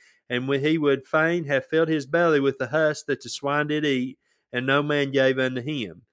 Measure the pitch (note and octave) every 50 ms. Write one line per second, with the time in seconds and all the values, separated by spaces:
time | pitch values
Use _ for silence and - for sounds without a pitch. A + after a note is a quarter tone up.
0 | _ _ _ _ _ - B2 B2 B2+ C3+ C#3 C3+ C#3 D3+ D#3+ E3 D3 C#3+ C#3 C3+
1 | C3+ - - D#3 D#3 E3 E3+ F3 D#3+ C#3 C#3+ C3 C3 - D#3+ D#3+ E3 D#3+ D#3+ D3+
2 | C3+ C3 D#3 E3+ F3 E3 D#3 C#3+ C#3 C#3 C3+ - C3 A2 C#3+ D#3+ D#3+ D3+ D3+ -
3 | - - C3+ - - A#2 - - C#3 C#3+ C#3+ D3 D3+ D3 D3+ D3+ D3+ D3 C3+ B2+
4 | B2 C3 - _ _ _ _ _ _ _ - B2 B2+ C3+ C#3 D3 D3 D3 D3 D3
5 | C#3+ C#3 C3+ C3+ C3 C3 C3 C3 C3 B2+ B2+ B2 A#2 D3 D#3 C#3 A2 F2+ E2 F2
6 | - _